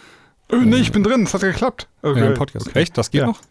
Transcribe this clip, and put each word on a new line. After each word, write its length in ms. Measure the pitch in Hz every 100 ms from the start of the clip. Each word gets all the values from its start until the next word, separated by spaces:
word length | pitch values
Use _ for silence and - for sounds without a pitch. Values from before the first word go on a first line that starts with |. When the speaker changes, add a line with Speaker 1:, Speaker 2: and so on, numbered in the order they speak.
| - - _ _ -
Speaker 1:
Äh, 40 | 240
nee, 200 | 233 254
ich 120 | -
Speaker 2:
äh, 40 |
Speaker 1:
bin 120 | 208
drin, 180 | 202 254
es 100 | 190
hat 80 | 196
geklappt. 480 | 190 - 262 - - _
Okay. 180 | 147 131
Speaker 2:
ja, 60 | 113
im 80 |
Podcast. 340 | 139 139 - -
Speaker 1:
Okay. 120 | 131
Speaker 2:
Echt? 180 | 170 -
Das 120 | 113
geht 120 | 147
Speaker 1:
Ja. 60 | 135
Speaker 2:
noch? 120 | 220 -